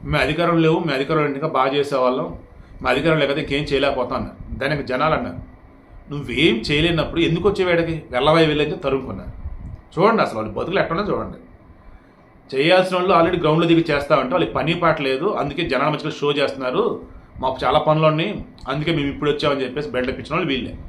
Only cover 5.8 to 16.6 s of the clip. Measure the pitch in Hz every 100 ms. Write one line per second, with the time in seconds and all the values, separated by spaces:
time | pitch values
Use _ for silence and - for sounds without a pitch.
5.8 | - - - 143 127 120 165 214 110 147
6.8 | 165 170 143 160 165 170 196 196 180 170
7.8 | 165 165 - 127 143 160 160 147 147 151
8.8 | 139 135 123 98 - - - - - -
9.8 | - - 196 220 147 110 107 95 120 185
10.8 | 151 165 208 123 110 - - - - -
11.8 | - - - _ - - - 135 156 185
12.8 | 185 185 180 175 165 180 156 156 170 165
13.8 | 160 143 143 147 127 175 - 135 135 170
14.8 | 170 151 135 131 180 170 135 143 160 127
15.8 | 147 151 151 - 147 143 139 131